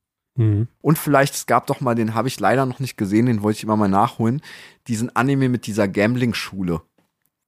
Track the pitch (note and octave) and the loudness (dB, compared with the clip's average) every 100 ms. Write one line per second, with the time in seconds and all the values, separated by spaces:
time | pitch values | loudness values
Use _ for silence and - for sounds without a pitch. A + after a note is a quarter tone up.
0 | _ _ _ - A2 G#2 A#2+ _ C#3+ D#3+ | _ _ _ -2 0 0 -2 _ 0 0
1 | D3 C#3 C#3 - - A#2+ - - C3 A#2 | 2 2 2 -2 0 0 0 -4 -2 0
2 | A2 A2+ B2+ - G2 B2 C3 B2 C3 - | -2 -2 -4 0 0 2 0 -4 -8 -4
3 | G2+ G#2 B2 A2 G#2 G#2+ G#2+ G#2+ G#2 F#2+ | 0 2 2 2 0 -2 -2 0 2 2
4 | A2 - A2+ C#3 - - - _ - A2 | 2 0 -2 -2 -8 -20 -20 _ -8 -4
5 | B2 - C3 C#3 C3 A#2+ - G#2 G2+ F#2+ | -2 0 0 2 2 0 -2 0 0 2
6 | G#2+ B2 B2 G2 - F#2+ F2+ D#2+ _ _ | 0 2 -2 -2 -8 -6 -4 -4 _ _
7 | _ _ _ _ | _ _ _ _